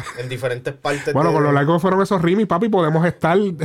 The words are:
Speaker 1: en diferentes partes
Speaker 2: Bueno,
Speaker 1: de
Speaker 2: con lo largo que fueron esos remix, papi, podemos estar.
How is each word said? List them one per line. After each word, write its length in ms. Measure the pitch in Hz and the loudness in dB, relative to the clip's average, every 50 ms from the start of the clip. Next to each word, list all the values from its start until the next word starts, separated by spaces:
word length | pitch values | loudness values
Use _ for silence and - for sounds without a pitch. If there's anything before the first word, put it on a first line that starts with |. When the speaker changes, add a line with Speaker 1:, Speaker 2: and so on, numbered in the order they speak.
| 117 - - 123 | -14 -12 -12 -12
Speaker 1:
en 100 | 123 127 | -10 -10
diferentes 440 | 131 113 131 127 123 120 - 147 139 | -8 -6 -4 -4 -6 -6 -8 -10 -10
partes 380 | - - 143 147 143 - 156 143 | -6 -4 -4 -4 -4 -4 -2 0
Speaker 2:
Bueno, 160 | 135 156 170 | 0 2 2
Speaker 1:
de 40 | 160 | 2
Speaker 2:
con 100 | 156 147 | 2 2
lo 80 | 147 | 2
largo 220 | 143 143 143 151 170 | 2 2 2 2 2
que 60 | 170 | 2
fueron 200 | 185 185 185 190 | 2 2 2 0
esos 200 | 196 - 202 180 | 0 0 0 0
remix, 240 | 170 170 185 220 220 - | 2 2 2 2 0 0
papi, 200 | 170 170 233 233 | 0 0 0 2
podemos 360 | 208 190 165 151 160 160 170 | 2 2 2 2 2 2 2
estar. 300 | 175 - - - 160 175 202 208 196 170 147 | 0 0 0 0 2 2 2 2 0 -2 -4